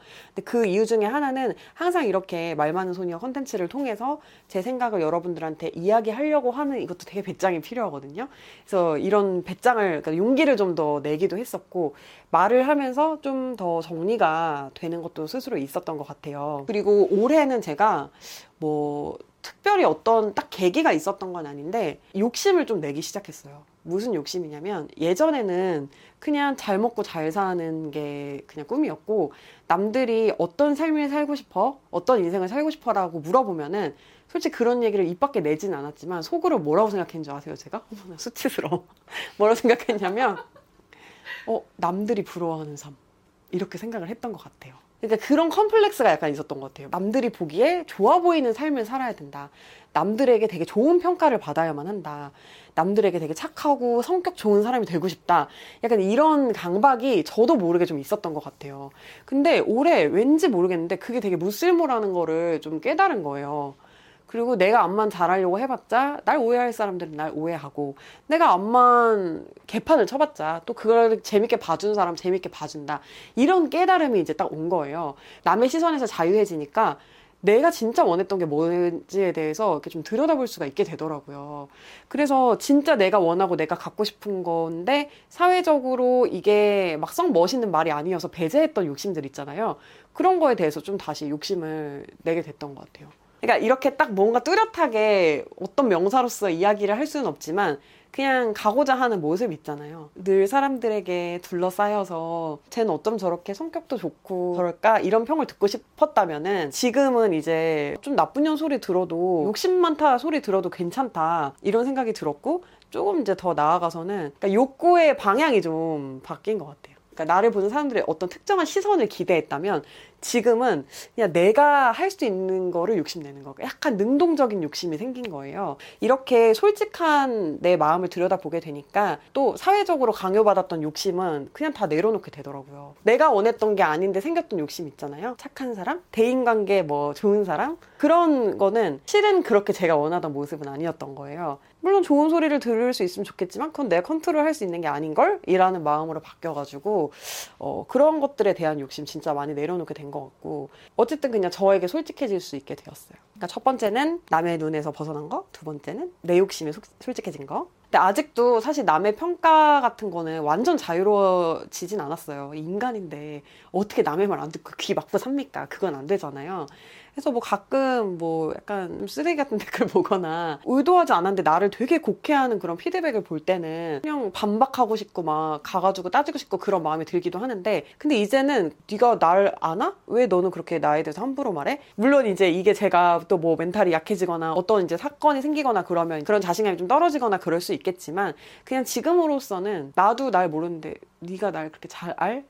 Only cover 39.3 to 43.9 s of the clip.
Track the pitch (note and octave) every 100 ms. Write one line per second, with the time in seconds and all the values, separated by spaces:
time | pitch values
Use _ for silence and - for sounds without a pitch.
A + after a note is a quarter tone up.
39.3 | - G#3 A3+ A#3+ A#3+ - G#3 F#3 G#3 B3
40.3 | F#3 - - _ _ _ - - - -
41.3 | - - A3+ - - E3+ F#3 G#3 G#3 -
42.3 | F3 E3+ D#3+ D3+ D3 D3 C#3 _ _ _
43.3 | _ _ F3+ F#3+ F3 A3+